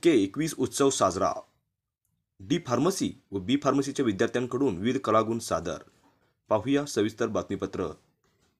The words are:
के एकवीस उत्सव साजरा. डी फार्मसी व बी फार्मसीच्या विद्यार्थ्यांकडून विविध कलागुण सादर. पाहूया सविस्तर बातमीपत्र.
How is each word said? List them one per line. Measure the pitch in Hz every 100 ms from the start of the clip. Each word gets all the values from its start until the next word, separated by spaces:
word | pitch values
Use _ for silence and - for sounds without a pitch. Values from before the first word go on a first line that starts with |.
के | 170 135
एकवीस | 98 135 156 -
उत्सव | 127 - 139
साजरा. | 135 98 92 92 - - _ _ _ _ _ _ _ _ _
डी | 98 160 131
फार्मसी | 120 160 190 107 - -
व | 98
बी | 92 139
फार्मसीच्या | 143 143 139 139 123
विद्यार्थ्यांकडून | 95 113 120 123 127 139 85
विविध | 110 139
कलागुण | 113 110 110 117
सादर. | - 85 82 78 - _ _ _ _ _ -
पाहूया | 107 120 143 143
सविस्तर | - 104 113 113
बातमीपत्र. | 95 87 98 95 - 85 - _ _ _ _ _ _